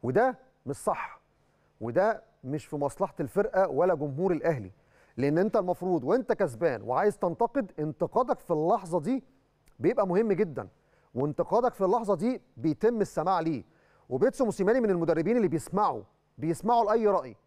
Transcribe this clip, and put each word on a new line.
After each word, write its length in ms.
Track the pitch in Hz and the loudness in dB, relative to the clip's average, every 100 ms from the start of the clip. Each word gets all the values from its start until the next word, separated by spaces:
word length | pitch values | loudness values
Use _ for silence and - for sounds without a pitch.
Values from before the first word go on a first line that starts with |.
وده 360 | 117 131 254 254 _ _ - | 0 2 2 0 _ _ -10
مش 100 | 139 | -6
صح، 440 | - 175 - - _ _ _ _ _ _ | -4 -4 -6 -14 _ _ _ _ _ _
وده 420 | 113 123 208 208 - _ | -4 0 2 0 -8 _
مش 220 | 127 147 - | -8 -8 -8
في 100 | 151 | -4
مصلحة 380 | 143 - 196 - | -4 -2 -6 -4
الفرقة 480 | 139 185 214 190 190 | -4 -2 0 2 2
ولا 260 | 135 175 | 2 2
جمهور 380 | 165 147 135 190 | 2 -2 -2 -2
الأهلي، 380 | 165 165 143 95 - _ _ _ - | 0 0 -2 -6 -16 _ _ _ -2
لأن 220 | 139 156 | 0 2
أنت 180 | 208 220 | 2 0
المفروض 480 | 185 175 185 170 | 0 -2 0 0
وأنت 280 | 123 226 233 | 2 0 0
كسبان 500 | 208 180 117 170 117 | 0 -2 0 -2 -2
وعايز 360 | 104 127 208 - | -2 0 0 0
تنتقد، 540 | 185 165 240 285 208 - | -4 0 -2 -2 -4 -6
انتقادك 600 | 156 143 - 220 247 262 | -6 -2 -2 0 0 -2
في 120 | - | -2
اللحظة 500 | 165 160 220 180 175 | 0 2 0 0 -4
دي 240 | 151 262 - _ _ _ _ _ | -2 -4 -6 _ _ _ _ _
بيبقى 280 | 175 - 196 | -2 0 0
مهم 260 | 175 226 | 2 2
جدًا، 360 | 180 190 131 98 _ _ _ _ | 0 0 -4 -12 _ _ _ _
وانتقادك 600 | 117 143 147 170 208 240 | -4 -4 -2 0 2 2
في 100 | - | 0
اللحظة 300 | 190 226 214 | 0 0 0
دي 280 | 185 214 254 _ - | 0 0 -4 _ -6
بيتم 440 | 143 151 214 233 | -4 0 0 0
السماع 400 | 185 - 165 185 | -2 -2 0 0
ليه. 240 | 160 139 - _ _ _ _ | 0 -4 -8 _ _ _ _
وبيتسو 360 | 127 233 - | 0 0 2
موسيماني 360 | 240 - 190 247 | -2 0 2 2
من 100 | 226 | 2
المدربين 460 | 180 165 160 165 240 | 0 2 0 2 2
اللي 120 | 190 | 2
بيسمعوا، 540 | 151 - 190 208 120 95 _ _ - | -2 -4 -2 0 -2 -10 _ _ -8
بيسمعوا 460 | 143 165 208 240 | -6 -4 2 2
لأي 220 | 214 226 214 | 4 4 4
رأي 300 | 190 135 107 | 2 -2 -14